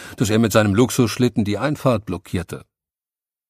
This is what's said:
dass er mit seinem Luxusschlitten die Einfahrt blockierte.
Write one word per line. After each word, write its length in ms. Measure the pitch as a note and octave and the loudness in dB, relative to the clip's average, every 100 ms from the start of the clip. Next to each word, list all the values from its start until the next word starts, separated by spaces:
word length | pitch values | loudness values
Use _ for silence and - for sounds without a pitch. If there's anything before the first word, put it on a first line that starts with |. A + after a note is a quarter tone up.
| - - | -18 -4
dass 120 | G#2+ | 0
er 100 | G#2+ | 2
mit 140 | A2+ | 4
seinem 220 | A2+ G#2+ | 4 4
Luxusschlitten 680 | G2 B2 - A#2 - B2 - | 2 2 2 0 2 0 0
die 120 | G2+ G2+ | -2 -2
Einfahrt 480 | C3+ D3 C3+ A2 | -4 -2 0 -2
blockierte. 600 | - E2+ - F#2+ E2 - - _ _ _ _ _ _ _ _ | -4 -10 -6 -8 -6 -12 -16 _ _ _ _ _ _ _ _